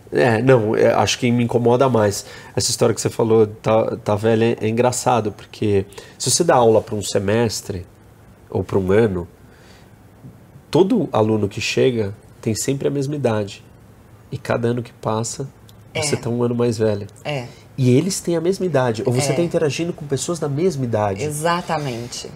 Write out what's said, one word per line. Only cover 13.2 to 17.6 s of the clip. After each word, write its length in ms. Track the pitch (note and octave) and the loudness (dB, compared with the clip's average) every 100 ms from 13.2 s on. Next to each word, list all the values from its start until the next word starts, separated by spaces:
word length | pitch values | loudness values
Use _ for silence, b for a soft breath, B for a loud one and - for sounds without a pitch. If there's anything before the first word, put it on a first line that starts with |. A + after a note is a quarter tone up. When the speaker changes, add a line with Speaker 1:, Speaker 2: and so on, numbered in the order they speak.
| B2 G#2+ G2+ - - - - - - - - | -2 -2 -4 -10 -20 -20 -20 -20 -20 -20 -16
Speaker 1:
E 60 | - | -10
cada 300 | - A#2+ A#2 | -4 -2 0
ano 140 | B2 | -2
que 100 | A#2 | -6
passa, 560 | - - A2 A2+ - C3+ - - - - | -8 -4 -4 -4 -8 -12 -14 -20 -20 -10
você 200 | D#3+ D3+ | -6 -4
Speaker 2:
É. 40 | C3 | -4
Speaker 1:
tá 120 | A#2+ | -4
um 120 | A#2+ | -2
ano 120 | A#2+ | 0
mais 240 | A#2+ A#2+ A2 | 0 0 2
velha. 280 | A2 G#2 G2 - | 0 -2 -6 -12
Speaker 2:
É. 200 | D3 C#3+ A#2+ B | -8 -8 -10 B